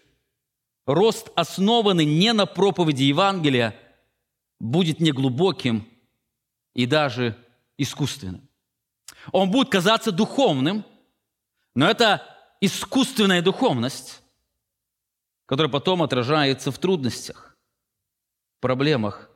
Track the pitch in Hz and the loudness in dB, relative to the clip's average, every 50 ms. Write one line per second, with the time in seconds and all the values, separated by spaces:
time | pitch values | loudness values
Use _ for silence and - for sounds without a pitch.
0 | _ _ _ _ _ _ _ _ _ _ _ _ _ _ _ _ _ 131 143 170 | _ _ _ _ _ _ _ _ _ _ _ _ _ _ _ _ _ -2 2 2
1 | 214 226 - - - - - 165 165 - - 185 196 214 240 233 208 208 185 165 | 2 2 0 -2 -10 -4 -2 -2 -2 -2 -2 0 0 2 2 2 2 2 2 2
2 | 151 151 151 165 202 233 233 208 190 - - 175 196 202 156 175 165 156 143 127 | 2 2 2 2 2 2 2 2 0 0 0 0 0 2 2 2 0 0 2 2
3 | 135 139 143 170 196 196 196 175 151 143 127 120 117 107 - - - _ _ _ | 2 2 2 2 2 0 0 0 0 0 2 2 0 -2 -4 -10 -18 _ _ _
4 | _ _ _ _ _ _ _ _ _ _ _ - - 113 143 180 190 160 151 - | _ _ _ _ _ _ _ _ _ _ _ -12 -6 -2 0 0 0 0 -2 0
5 | 165 156 135 131 135 131 117 143 185 190 - - - 123 113 104 104 - _ _ | 0 0 0 0 -2 -2 0 0 0 0 -2 -2 -2 -2 -2 -2 -4 -10 _ _
6 | _ _ _ _ _ _ _ _ _ _ _ _ _ _ _ 123 123 123 151 151 | _ _ _ _ _ _ _ _ _ _ _ _ _ _ _ -4 -2 0 2 0
7 | 147 135 107 127 123 117 107 - - _ _ _ _ _ _ - 139 - - - | 0 0 -2 -2 -4 -4 -4 -8 -16 _ _ _ _ _ _ -6 -6 -6 -4 -6
8 | 147 - - - 98 95 90 - - _ _ _ _ _ _ _ _ _ _ _ | -6 -6 -6 -10 -12 -12 -12 -14 -18 _ _ _ _ _ _ _ _ _ _ _
9 | _ - - - - - - 185 196 185 214 269 - - - 185 160 214 226 220 | _ -20 -20 -20 -10 -2 0 0 2 2 2 2 2 2 0 2 2 2 0 2
10 | - 226 170 170 220 - - 277 269 202 147 131 131 170 208 214 - - _ _ | 0 -2 0 0 -2 0 2 2 2 2 2 2 0 -2 -2 -4 -8 -12 _ _
11 | _ _ _ _ _ _ _ _ _ _ _ _ _ _ _ 123 151 202 220 - | _ _ _ _ _ _ _ _ _ _ _ _ _ _ _ 2 2 2 4 4
12 | 233 208 180 - - - - - _ _ _ _ 196 190 - - - - - 269 | 4 2 2 0 -2 -10 -20 -20 _ _ _ _ -2 -2 -2 -4 -8 -4 -2 0
13 | 247 - - 220 202 190 180 175 170 190 185 - 269 214 143 117 117 139 - - | 0 0 0 0 2 2 2 2 2 0 0 0 0 0 0 0 -2 -4 -6 -10
14 | - - - - _ _ _ _ _ _ _ _ _ _ _ _ _ _ _ _ | -14 -18 -20 -20 _ _ _ _ _ _ _ _ _ _ _ _ _ _ _ _
15 | _ _ _ _ _ _ _ _ _ - 165 156 160 127 135 139 - 185 185 175 | _ _ _ _ _ _ _ _ _ -4 -2 0 0 0 -2 -2 0 0 0 0
16 | 151 120 180 165 151 135 156 156 143 135 131 - - 143 123 - - 185 190 151 | 0 0 0 -2 0 0 0 2 2 0 0 -2 -6 -8 -6 -2 -2 -2 0 0
17 | 127 113 - - - - - - - - _ _ _ _ _ _ _ _ _ _ | -2 -4 -6 -8 -12 -16 -18 -20 -20 -20 _ _ _ _ _ _ _ _ _ _
18 | _ _ _ _ _ _ _ _ _ _ _ _ 127 123 127 131 143 156 147 117 | _ _ _ _ _ _ _ _ _ _ _ _ -4 -4 -2 0 0 0 0 -2
19 | 107 101 - - - - _ | -2 -4 -6 -10 -18 -20 _